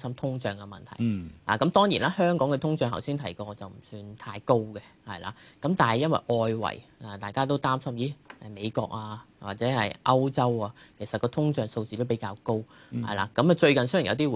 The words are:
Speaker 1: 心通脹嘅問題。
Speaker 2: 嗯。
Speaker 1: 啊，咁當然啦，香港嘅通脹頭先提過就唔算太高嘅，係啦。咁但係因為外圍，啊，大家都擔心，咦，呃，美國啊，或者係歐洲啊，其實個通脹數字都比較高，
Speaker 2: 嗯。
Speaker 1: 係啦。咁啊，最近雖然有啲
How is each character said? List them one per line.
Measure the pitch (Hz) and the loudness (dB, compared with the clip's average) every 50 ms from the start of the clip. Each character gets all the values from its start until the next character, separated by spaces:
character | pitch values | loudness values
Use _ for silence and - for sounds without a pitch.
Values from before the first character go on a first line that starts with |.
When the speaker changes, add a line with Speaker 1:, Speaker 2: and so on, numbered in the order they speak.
Speaker 1:
心 | - 127 123 | -6 -8 -8
通 | - - 139 131 127 | -4 -4 -4 -4 -4
脹 | - 110 101 101 | -4 -4 -6 -6
嘅 | 101 101 | -12 -14
問 | 101 90 | -16 -16
題。 | - - - - | -18 -18 -6 -2
Speaker 2:
嗯。 | 117 117 107 95 87 80 78 - _ | 0 0 0 -2 -6 -10 -14 -12 _
Speaker 1:
啊， | - 104 | -2 0
咁 | 110 135 170 | 2 2 4
當 | 170 190 202 202 | 6 6 6 6
然 | 165 101 | 4 2
啦， | 110 151 185 - | 2 0 2 4
香 | 185 170 175 | 4 4 4
港 | 165 135 139 | 4 2 2
嘅 | 147 131 | 2 0
通 | - 156 156 | 0 0 0
脹 | 151 139 120 | 2 0 0
頭 | 110 80 | 0 -4
先 | - - 143 | -4 -4 -6
提 | 147 139 92 87 | -4 -4 -8 -8
過 | - 104 104 101 | -8 -10 -12 -10
就 | - 101 98 | -12 -12 -14
唔 | 95 107 - - | -14 -18 -20 -16
算 | - 107 101 104 107 | -16 -16 -14 -14 -16
太 | - - 113 101 104 | -16 -14 -14 -14 -10
高 | - - 131 | 2 2 4
嘅， | 117 107 107 107 104 - - _ _ _ | 4 4 -2 -10 -14 -16 -18 _ _ _
係 | - 98 87 | -14 -12 -10
啦。 | 87 95 113 - - - - _ | -10 -10 -12 -12 -20 -20 -20 _
咁 | - 143 185 180 | -2 -2 4 4
但 | 143 117 | 4 4
係 | 113 117 | 4 2
因 | 143 160 | 2 2
為 | 151 - - - 120 117 113 113 113 113 | 0 0 0 2 2 2 2 2 0 -2
外 | 107 82 - | -4 -6 -6
圍， | 117 - _ _ _ 120 110 | -8 -14 _ _ _ -14 -14
啊， | 101 | -12
大 | 98 104 101 | -10 -10 -6
家 | 101 131 135 | -2 -2 0
都 | 135 143 139 | 0 0 0
擔 | - 139 131 127 - | 2 0 -2 0 -2
心， | 139 123 | -6 -4
咦， | 117 123 143 143 - _ _ - - | -4 -4 -4 -6 -10 _ _ -20 -18
呃， | - 107 | -16 -16
美 | 104 98 104 113 | -12 -8 -8 -4
國 | - - 110 | -4 -4 -4
啊， | - - 110 110 107 107 113 - _ _ _ | -4 -6 -10 -10 -10 -12 -12 -14 _ _ _
或 | - 101 98 | -10 -10 -6
者 | 104 117 123 | -2 -2 0
係 | 135 123 107 101 - - _ | 2 2 0 0 -2 -2 _
歐 | - 127 131 131 139 | 4 4 4 4 2
洲 | 131 - 127 123 120 117 | 2 2 2 2 2 0
啊， | 107 104 - - - - _ _ | -2 -6 -8 -12 -20 -20 _ _
其 | 104 | -10
實 | - - 110 | -6 -4 -2
個 | - 123 | -2 0
通 | - - 151 151 143 | 0 2 0 2 2
脹 | 139 113 110 | 0 -2 -4
數 | - 117 107 | -4 -6 -6
字 | - - | -6 -4
都 | 107 123 | -6 -2
比 | 127 120 110 | -2 -2 -2
較 | - 101 101 - | -2 -8 -10 -8
高， | _ - 113 110 107 - - - - - | _ -2 -2 -2 -2 -8 -16 -20 -18 -10
Speaker 2:
嗯。 | 127 120 117 | -8 -6 -4
Speaker 1:
係 | 110 104 | -4 -2
啦。 | 98 98 104 - | -2 -2 -2 2
咁 | - 123 170 | 2 4 4
啊， | 175 | 6
最 | 160 - 151 143 | 6 6 6 6
近 | 127 123 | 6 2
雖 | 123 - 190 | 2 2 0
然 | 143 92 107 131 | 2 2 0 0
有 | 151 147 | 0 0
啲 | 120 | 0